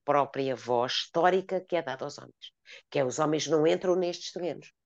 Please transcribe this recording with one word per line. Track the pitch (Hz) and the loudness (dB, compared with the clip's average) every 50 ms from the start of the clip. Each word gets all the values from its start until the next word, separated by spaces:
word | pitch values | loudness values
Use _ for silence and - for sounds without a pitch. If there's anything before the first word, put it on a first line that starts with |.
| _ | _
própria | 143 143 143 135 135 - 135 135 135 127 | 2 2 2 2 0 -2 -4 -2 -2 -4
voz | 113 113 117 123 120 120 131 - | -4 -2 0 2 2 2 0 -2
histórica | - - - - 165 165 180 180 190 190 - 190 180 | -4 -4 -2 0 2 4 4 4 2 0 -2 -4 -6
que | 185 - 180 | -4 -4 -4
é | 165 | -4
dada | 156 131 127 - 127 | -4 -4 -6 -8 -8
aos | 143 - | -10 -10
homens. | - 131 127 - _ - - _ _ _ - - - - _ | -12 -16 -20 -20 _ -20 -20 _ _ _ -20 -20 -20 -12 _
Que | - 143 | -2 0
é, | 135 | 0
os | 127 123 156 | 0 0 0
homens | 156 147 160 151 143 | 0 2 0 0 0
não | 143 165 151 151 | 2 2 4 4
entram | 165 180 180 - 180 180 | 4 4 2 2 2 2
nestes | 185 180 175 175 - - - | 2 0 -2 -4 -6 -8 -10
terrenos. | - 175 180 160 135 - - - _ _ _ | -8 -6 -6 -6 -6 -8 -12 -20 _ _ _